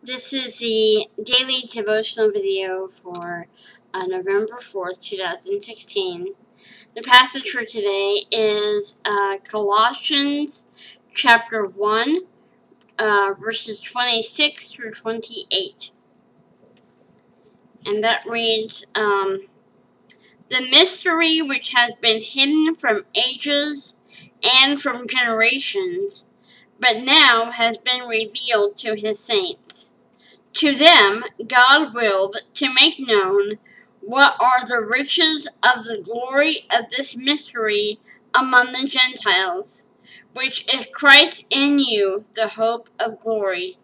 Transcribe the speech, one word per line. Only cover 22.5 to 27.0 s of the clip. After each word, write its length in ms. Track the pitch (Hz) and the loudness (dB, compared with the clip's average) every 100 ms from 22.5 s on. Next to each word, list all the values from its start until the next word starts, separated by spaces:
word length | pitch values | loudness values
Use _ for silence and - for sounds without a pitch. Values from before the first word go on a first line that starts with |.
| 311 311 320 | 2 2 0
from 300 | 262 208 - | -2 -2 -2
ages 840 | - 247 254 285 285 302 285 - _ _ - - _ | -2 -2 -2 -4 -2 -2 -6 -14 _ _ -20 -20 _
and 400 | - 254 269 285 | 4 6 4 2
from 280 | 277 247 247 | -4 -8 -6
generations, 1160 | 254 240 226 226 269 277 392 370 349 403 - _ _ _ _ _ _ | -4 -2 2 0 0 -4 -4 -4 -4 -8 -10 _ _ _ _ _ _
but 160 | 247 | 0
now 560 | 220 | 0